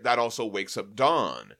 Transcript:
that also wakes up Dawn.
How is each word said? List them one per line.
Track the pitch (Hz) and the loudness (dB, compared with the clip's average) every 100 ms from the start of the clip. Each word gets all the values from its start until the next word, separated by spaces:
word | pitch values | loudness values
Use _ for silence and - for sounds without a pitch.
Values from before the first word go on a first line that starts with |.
that | 120 120 | 0 2
also | 117 120 113 | 0 -2 -4
wakes | 98 98 117 | -4 -6 -8
up | 101 107 | -8 2
Dawn. | 139 160 92 60 50 | 2 4 0 -4 -12